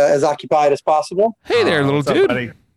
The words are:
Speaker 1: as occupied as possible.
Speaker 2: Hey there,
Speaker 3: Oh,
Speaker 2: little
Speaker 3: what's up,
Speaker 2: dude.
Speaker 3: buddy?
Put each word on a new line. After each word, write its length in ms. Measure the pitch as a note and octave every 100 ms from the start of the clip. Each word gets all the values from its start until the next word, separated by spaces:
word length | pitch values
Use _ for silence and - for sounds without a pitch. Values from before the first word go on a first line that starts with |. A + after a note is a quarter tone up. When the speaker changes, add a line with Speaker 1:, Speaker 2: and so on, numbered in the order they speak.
| C#3+
Speaker 1:
as 160 | C#3+
occupied 480 | D3+ D3 B2+ D3+ D3
as 80 | C#3
possible. 560 | - D#3 D3 F3+ A3 -
Speaker 2:
Hey 200 | - A#3+
there, 160 | G#3 D#3+
Speaker 3:
Oh, 40 |
Speaker 2:
little 120 | C#3 C#3+
Speaker 3:
what's 100 | C#3+
up, 60 |
Speaker 2:
dude. 140 | D#4 G4
Speaker 3:
buddy? 220 | - A#2 - _